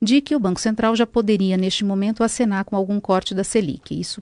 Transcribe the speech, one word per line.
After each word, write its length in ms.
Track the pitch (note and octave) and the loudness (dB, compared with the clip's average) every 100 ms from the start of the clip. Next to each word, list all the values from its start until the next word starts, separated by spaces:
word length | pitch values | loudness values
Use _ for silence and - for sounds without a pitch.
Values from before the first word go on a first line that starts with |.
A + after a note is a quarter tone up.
de 180 | G#3+ C#4 | 2 2
que 160 | C#4 D4 | 2 0
o 20 | |
Banco 220 | G3 F3+ | 0 0
Central 340 | A3+ A3 A3 | -2 0 0
já 120 | A3+ A#3 | 2 2
poderia, 500 | A#3+ G#3 G#3 F#3+ F#3 | 2 2 2 2 2
neste 260 | F#3 - | 0 0
momento, 400 | G3+ G3 G3+ G#3+ | -2 0 0 0
acenar 440 | A3+ - A3+ G3 G3 | 0 0 0 0 -2
com 100 | G3 | -2
algum 240 | F#3+ G3+ | -2 -2
corte 340 | - F#3+ - | 0 0 0
da 80 | F#3+ | -4
Selic. 560 | G3 A3 E3 C3+ - D3+ | 0 0 0 -4 -8 -8
Isso 220 | F3+ - | -8 -12